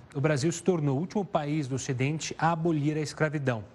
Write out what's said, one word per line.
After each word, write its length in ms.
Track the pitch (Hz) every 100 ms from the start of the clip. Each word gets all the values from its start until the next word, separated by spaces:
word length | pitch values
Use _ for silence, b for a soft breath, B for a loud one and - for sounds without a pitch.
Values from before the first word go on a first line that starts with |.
| - 143
o 60 |
Brasil 280 | 156 147 160
se 140 | -
tornou 320 | - 175 147 135
o 60 |
último 240 | 185 214 185
país 420 | 170 147 156 131
do 80 | 131
Ocidente 580 | - 127 131 156 - -
a 140 | 160
abolir 420 | 165 170 156 147 151
a 60 |
escravidão. 640 | 147 - 156 151 131 113 101